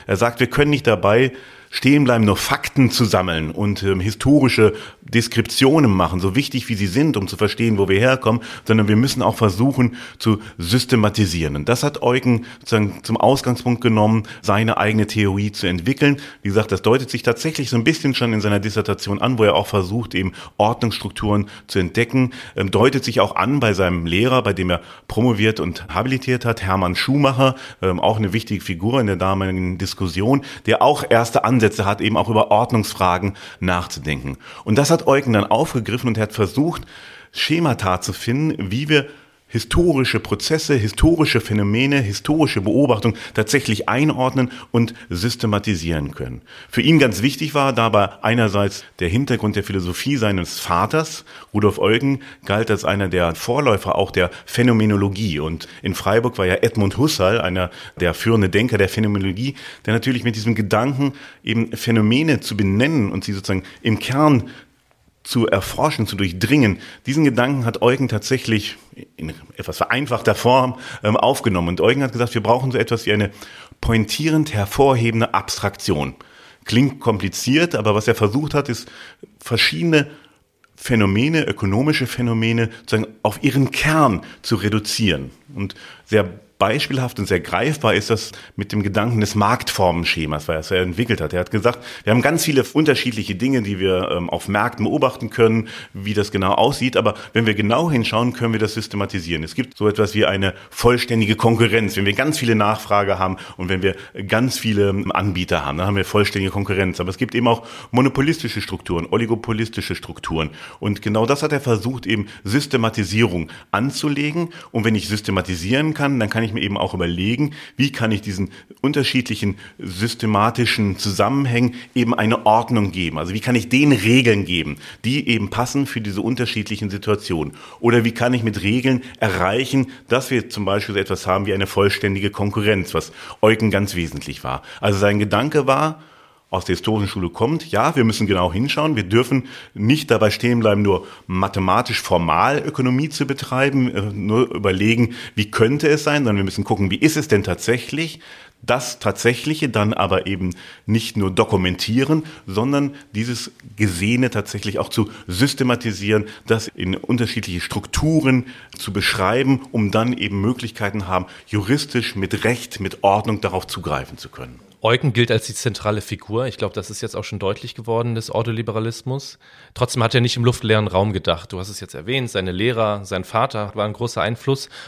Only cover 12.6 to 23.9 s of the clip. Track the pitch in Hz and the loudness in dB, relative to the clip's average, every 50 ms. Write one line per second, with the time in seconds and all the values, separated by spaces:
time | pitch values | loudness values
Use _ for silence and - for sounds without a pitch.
12.6 | - - 117 107 104 101 - - - - 110 - - 117 139 135 - 123 123 - | -4 0 2 2 2 0 -2 -8 -6 -4 0 4 4 4 4 4 2 -2 -2 0
13.6 | - 127 120 120 - 120 110 110 107 107 113 110 107 - - - - - 98 107 | 0 -2 0 2 2 2 4 6 6 6 4 2 0 -4 -14 -8 -2 0 0 2
14.6 | 110 113 - - 98 107 107 110 101 104 104 107 101 98 95 101 104 104 101 - | 2 0 0 0 0 2 2 0 0 0 0 0 0 2 2 0 -2 -4 -4 -4
15.6 | 101 90 90 87 82 123 135 - 143 143 143 139 - - - _ - 101 95 110 | -2 -2 -2 -2 -2 -2 0 2 4 2 2 2 -4 -18 -18 _ -6 0 0 0
16.6 | 104 - 98 90 - 107 123 135 127 123 - 113 - 120 117 - - 160 156 - | 0 0 -2 0 2 2 2 2 0 -4 -8 -4 -2 -2 -2 0 -4 -6 -4 -4
17.6 | 135 117 123 117 113 156 156 - - 139 127 - 123 117 110 107 101 107 104 101 | -4 0 0 2 2 2 0 2 0 0 0 0 0 0 0 0 0 0 0 0
18.6 | 98 107 98 107 101 - 98 - - 101 101 - - 123 131 110 107 101 73 87 | 0 -2 -2 -2 -2 -2 -4 -4 -2 -4 -2 0 0 0 2 4 4 4 4 2
19.6 | - - - 101 90 90 104 120 110 - - 90 95 92 - - - - _ - | 0 0 0 -2 -2 0 -4 -6 -6 -4 -4 -4 -4 -4 -6 -8 -20 -12 _ 0
20.6 | 104 110 110 - 120 110 - - - 98 - - 107 104 104 104 101 - - - | 0 0 2 0 -2 -2 -2 -4 -8 -10 -8 -4 -2 0 2 0 0 -2 -8 -20
21.6 | - - - 98 90 85 - 110 117 - 131 131 127 120 - - - - - - | -14 -4 -2 -2 -2 0 0 0 -2 2 2 0 0 0 -2 -10 -16 -12 -6 -4
22.6 | 101 95 - 98 117 139 139 135 - 123 104 104 95 - - - 95 120 143 143 | -4 0 2 4 4 4 4 2 -4 -2 0 2 0 2 2 0 0 2 2 2
23.6 | 120 107 95 90 95 90 | 2 2 2 2 2 2